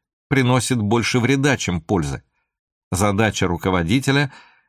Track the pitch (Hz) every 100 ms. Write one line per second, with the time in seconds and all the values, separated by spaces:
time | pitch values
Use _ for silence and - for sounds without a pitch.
0 | _ _ - 135 123 127 - 123 101 120
1 | - 131 117 139 143 120 - 175 - 98
2 | 71 65 _ _ _ _ _ _ - 90
3 | 104 101 107 - 92 85 95 90 82 131
4 | 135 139 139 - - _